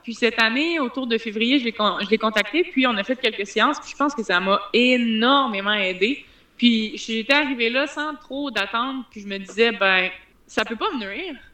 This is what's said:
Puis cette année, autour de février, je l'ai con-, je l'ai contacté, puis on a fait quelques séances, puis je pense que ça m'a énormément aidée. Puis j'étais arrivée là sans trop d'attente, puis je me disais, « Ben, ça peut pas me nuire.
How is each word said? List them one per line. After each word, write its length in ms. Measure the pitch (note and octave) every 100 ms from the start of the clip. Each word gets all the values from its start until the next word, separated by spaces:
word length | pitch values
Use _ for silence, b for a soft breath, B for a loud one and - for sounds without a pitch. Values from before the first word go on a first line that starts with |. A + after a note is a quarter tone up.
Puis 100 | -
cette 260 | A3 A3+ A#3
année, 380 | A3+ B3 D#4+ E4
autour 260 | B3 C4+ B3+
de 100 | A3+
février, 420 | A3+ G#3 A#3 C#4
je 40 |
l'ai 80 | A#3
con-, 260 | G#3+ G#3 F3
je 80 | F#3+
l'ai 80 | G#3+
contacté, 460 | A3 G#3 G3+ D#4
puis 200 | F4+ C4
on 120 | B3+ G#3
a 80 |
fait 100 | G3+
quelques 320 | B3+ A3+ G3 G3+
séances, 320 | G#3+ A#3 D4
puis 120 | -
je 40 | -
pense 160 | C#4+
que 120 | C#4
ça 160 | G#3 F3+
m'a 200 | F#3+ G3+ -
énormément 1000 | A#3 B3 B3 A#3 A3 A#3+ C#4 C4 G3 G3+
aidée. 500 | G#3 F#3+ F3+ G#3+ C#4+ b b b -
Puis 400 | A#3+ A3+ G#3+ -
j'étais 340 | - A3+ A3
arrivée 380 | C#4 C#4+ B3 A3+
là 160 | B3+ D4
sans 300 | D4+ D4+ D4
trop 340 | - C4+ C#4+
d'attente, 540 | G#3 G3+ A#3 C4 C4 A#3
puis 80 | G#3+
je 80 | G3+
me 100 | G3
disais, « 320 | F#3 G3+ A#3 G3+
Ben, 280 | G3 F#3 F#3 - - _ _
ça 160 | -
peut 100 | A3
pas 160 | A3+ G#4
me 60 | C#4+
nuire. 380 | G3 G#3 F4+ B3+ -